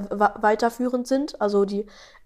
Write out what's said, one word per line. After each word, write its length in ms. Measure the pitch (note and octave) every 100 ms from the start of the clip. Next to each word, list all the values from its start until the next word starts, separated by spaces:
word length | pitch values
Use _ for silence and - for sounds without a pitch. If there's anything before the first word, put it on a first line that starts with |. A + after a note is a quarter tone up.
| G3
wa-, 260 | G3+ G#3 G#3+
weiterführend 680 | G#3+ A3 A#3 A#3 B3 B3 B3
sind, 320 | C4+ D4 -
also 240 | G#3 G3+
die, 220 | G3 G3+ G#3 - - -